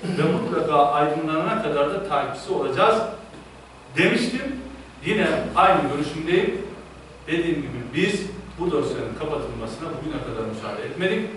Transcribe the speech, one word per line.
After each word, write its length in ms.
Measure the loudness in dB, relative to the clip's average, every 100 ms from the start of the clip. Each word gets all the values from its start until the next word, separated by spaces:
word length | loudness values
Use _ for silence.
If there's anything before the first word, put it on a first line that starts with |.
| -2 2
ve 40 |
mutlaka 640 | 2 2 0 0 4 6 6
aydınlanana 760 | 6 2 2 0 0 0 0
kadar 280 | 0 2 2
da 180 | 0 0
takipçisi 440 | 0 0 -6 -4
olacağız 500 | -2 0 4 4 4 0 -6 -14 -18 -20 -20 -20 -20 -8 2
demiştim. 440 | 4 4 0 -2 -4 -6 -10 -14 -18 -8
Yine 220 | 0 2 2 2 0 6
aynı 240 | 6 6 2
görüşümdeyim. 680 | 0 -2 -4 2 2 2 -2 -6 -12 -16 -18 -20 -16 -4
Dediğim 300 | -2 0 -2
gibi 220 | -4 -8 -4
biz 280 | 0 0 0 -4 -10 -12 -4
bu 120 | 0
dosyanın 440 | 2 0 -2 -6 -6
kapatılmasına 720 | -4 -4 -4 -8 -8 -8 -8
bugüne 340 | -6 -6 -6
kadar 260 | -6 -6 -6
müsaade 340 | -6 -6 -6
etmedik. 480 | -6 -2 0 0 -2